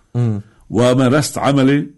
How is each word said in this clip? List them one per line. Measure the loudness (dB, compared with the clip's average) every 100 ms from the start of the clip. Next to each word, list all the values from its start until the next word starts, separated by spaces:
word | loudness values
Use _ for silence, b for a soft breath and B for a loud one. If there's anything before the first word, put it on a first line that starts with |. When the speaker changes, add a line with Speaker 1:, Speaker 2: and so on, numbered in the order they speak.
| _
Speaker 1:
مم. | -4 -4 -4 b b b
Speaker 2:
ومارست | 0 2 2 2 0 -2 -4
عملي | 0 2 2 0 -4